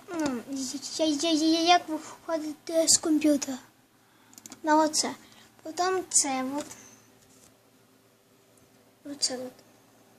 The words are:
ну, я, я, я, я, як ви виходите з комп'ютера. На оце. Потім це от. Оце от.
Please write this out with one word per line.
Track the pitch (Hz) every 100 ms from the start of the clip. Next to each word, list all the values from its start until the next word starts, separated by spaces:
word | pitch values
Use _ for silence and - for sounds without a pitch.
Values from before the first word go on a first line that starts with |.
| -
ну, | 339 285 240 269 269 254 277 - -
я, | 311
я, | 277 339
я, |
я, | 302 320 330
як | 339 349 330
ви | 311
виходите | - - - 330 302 285 - 330 311
з | -
комп'ютера. | 339 302 302 285 269 254 - _ _ _ _ _ _ - - -
На | 311 311
оце. | 311 311 - - - - - -
Потім | 320 320 359 370 339
це | - 285 262 262 285
от. | - - - - _ _ _ _ - _ _ _ _ _ _ _ _ _ _ _ _ _ _ _ 294
Оце | 285 - 254
от. | 254 - - _ _ _ _